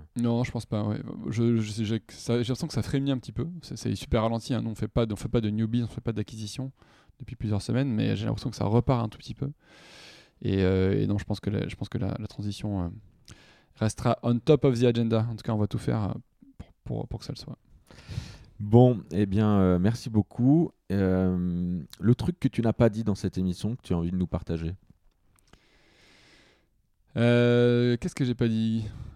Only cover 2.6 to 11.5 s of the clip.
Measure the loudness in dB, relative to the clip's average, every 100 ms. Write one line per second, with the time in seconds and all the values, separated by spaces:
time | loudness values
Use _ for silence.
2.6 | -4 -4 -2 -2 0 -2 -4 -8 -8 -8
3.6 | -12 -8 -6 -6 -2 0 0 -2 -2 -4
4.6 | -4 -6 -4 0 0 -2 -2 0 0 0
5.6 | 0 0 -2 -6 -6 -4 -6 -8 -10 -8
6.6 | -10 -12 _ _ _ -20 -16 -8 -2 -2
7.6 | 0 -2 0 0 0 0 -2 -4 -6 -4
8.6 | 2 2 2 0 -2 -8 -14 -8 -8 -10
9.6 | _ -20 -20 -20 -20 -20 -20 -8 -2 2
10.6 | 4 4 2 2 0 -2 -4 -6 -4